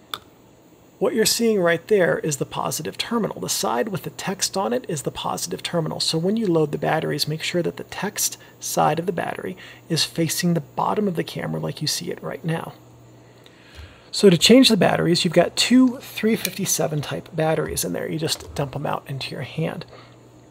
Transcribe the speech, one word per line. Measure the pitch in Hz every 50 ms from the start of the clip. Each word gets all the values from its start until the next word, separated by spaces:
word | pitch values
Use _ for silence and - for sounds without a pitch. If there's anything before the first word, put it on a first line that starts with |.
| - - - - - - - - - - - - - - - - - - - -
What | 190 - -
you're | 226 208
seeing | - - - 233 226 214 196
right | 175 170 170 165 -
there | - 214 196 175 156 156 -
is | - 160 147 -
the | 147
positive | - - - - 160 - - 156 190 180 -
terminal. | - - 226 240 196 - - -
The | 180 160
side | - - - 214 226 240 240 220
with | 190 -
the | - 143
text | - - - 185 196 196 - - -
on | 190 196 226
it | 240 254 - -
is | 175 139
the | - 151
positive | - - - 170 - - - 175 185 180
terminal. | - - - 170 160 156 - -
So | - - - 160
when | 165 190 220
you | 226 226 185
load | 165 160 156 147
the | 151 151
batteries, | 151 156 156 160 156 156 147 147 - 147
make | 156 160 -
sure | - - 175
that | 165 170 -
the | - -
text | - - - - 208 - - - - - - - - - -
side | - - - 170 160 156 151 165
of | 170
the | -
battery | 170 170 - - - - - 185 185 - - - - - - -
is | 170 147 -
facing | - - 165 165 156 - - 180 175 170
the | 165
bottom | 143 - - - - - 190 208 214
of | 196 165
the | 165
camera | 160 - - 156 165 160 160 160
like | 160 156 156 -
you | 156
see | 143 - - 170 175
it | - -
right | - 160 - - -
now. | 165 160 - - - - - - - - - - - - - - - - - - - - - - - - - - - - - - -
So | - - 202 196
to | 175 156
change | - - 226 269 254 254
the | 226
batteries, | 180 156 139 - - 160 165 175 - -
you've | 175 156
got | 175 170 - -
two | - - - 240 254 262 254 233 -
three | - - - - - 220 226
fifty-seven | - - 180 - - 190 - - - - - 156 151
type | 135 - 151 165 - - -
batteries | 156 156 160 160 156 151 156 - - -
in | 175
there. | 170 - - -
You | 165 156
just | 160 147 - - - - -
dump | - 143 131
them | - 139 147
out | 156 - - -
into | - 139 131 - -
your | - -
hand. | 139 - - 156 160 170 - - - - - - - - - - - - - - - -